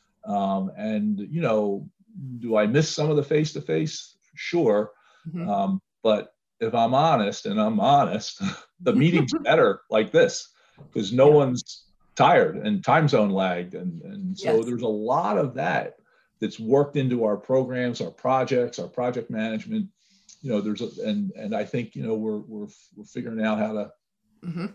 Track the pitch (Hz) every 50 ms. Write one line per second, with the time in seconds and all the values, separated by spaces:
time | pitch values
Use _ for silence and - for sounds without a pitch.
0 | _ _ _ _ - 107 101 101 98 98 98 95 95 95 - 104 107 110 110 104
1 | 104 107 104 98 101 98 147 170 165 120 110 107 104 101 98 101 - - - _
2 | _ _ - 190 135 131 123 117 117 117 110 107 107 104 127 151 156 - - -
3 | 151 156 151 147 139 - 160 151 156 151 - 147 143 - 156 160 160 151 - -
4 | - - _ _ _ _ _ - - - - 175 151 113 104 104 107 - - _
5 | _ _ _ _ _ 160 160 175 170 104 101 98 98 98 95 95 - _ _ _
6 | - 113 107 104 - - _ _ _ _ _ _ 117 113 113 117 117 117 127 135
7 | 151 165 151 117 104 101 101 - - 107 101 107 107 110 113 101 98 131 143 143
8 | 127 87 92 110 - - - - 98 98 - - - _ _ _ 180 - 104 123
9 | 147 170 170 170 139 - 277 320 - - 151 165 127 104 98 - - _ 113 110
10 | 110 - - - - 98 - - - - _ _ _ _ _ _ - - _ 113
11 | 104 95 117 123 135 147 151 147 139 127 127 - - - - - - _ _ _
12 | _ _ _ - 143 156 175 131 95 78 90 - - 107 104 95 - - 135 160
13 | 160 143 139 113 104 101 95 95 95 92 90 87 90 90 - 85 90 92 82 82
14 | 78 95 101 101 95 92 95 - - 120 113 113 113 120 123 117 123 113 107 104
15 | 107 120 131 160 180 208 214 190 156 127 117 - 151 175 80 60 - - - _
16 | _ _ _ _ _ _ _ _ 113 104 - - 113 110 131 143 147 143 - 147
17 | 131 127 123 120 113 107 104 - - - 131 131 131 123 127 123 123 123 120 -
18 | - - - - - 123 131 131 127 120 131 123 120 120 - - 90 - - -
19 | 123 127 123 123 113 - 113 110 110 113 113 110 - 113 110 110 98 95 - _
20 | _ _ _ _ _ - - _ - 135 110 104 98 107 104 - 117 - - -
21 | - 110 104 104 101 95 - - 110 104 110 104 104 - - 127 117 110 - 143
22 | 131 113 110 107 110 110 107 104 104 - 110 104 104 104 - _ _ _ _ 104
23 | 104 - - 127 120 117 113 110 110 110 107 107 107 110 110 107 104 - - _
24 | _ _ _ _ _ _ _ _ - 175 156 175 175 202